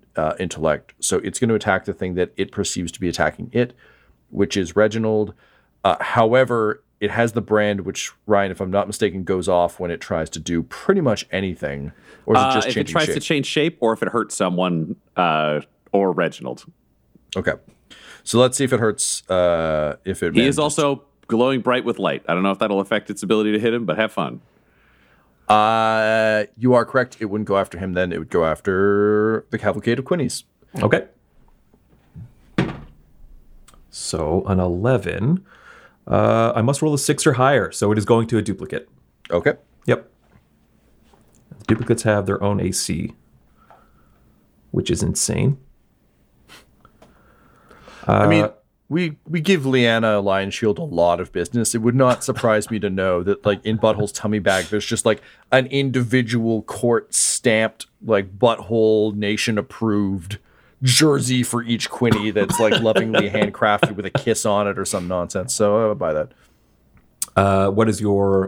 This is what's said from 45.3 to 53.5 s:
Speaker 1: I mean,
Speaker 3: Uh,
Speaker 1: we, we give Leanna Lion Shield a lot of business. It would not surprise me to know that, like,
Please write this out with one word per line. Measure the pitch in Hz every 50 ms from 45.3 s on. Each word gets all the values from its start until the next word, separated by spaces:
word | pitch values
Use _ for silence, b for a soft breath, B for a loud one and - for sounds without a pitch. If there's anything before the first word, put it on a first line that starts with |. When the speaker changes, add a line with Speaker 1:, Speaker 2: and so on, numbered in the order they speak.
| - 92 101 131 143 - - _ _ _ _ _ _ _ _ _ _ _ _ _ _ _ _ _ - - - _ _ _ - _ _ _ - B B B B B B B B B B B B B B B B B B B B
Speaker 1:
I | - 104 104 104
mean, | 104 107 104 104
Speaker 3:
Uh, | 107 - - _ _ _ _ _
Speaker 1:
we, | - 143 175 180 160 147 - _
we | - 160 170
give | 147 196 196 156 131
Leanna | 135 127 127 120 117 113 113 113 110 107 101
Lion | 98 98 95 98 98 98
Shield | - - 117 107 101
a | - 85
lot | 76 85 85 85 87 87 87
of | 92 -
business. | - 90 85 - 120 120 110 - -
It | 117
would | 110 120 120
not | 135 131 127 120 - -
surprise | - 104 - 123 113 107 107 104 -
me | 113 104
to | 104 101
know | 95 95 95 95 90 87 82
that, | 101 98 - -
like, | 104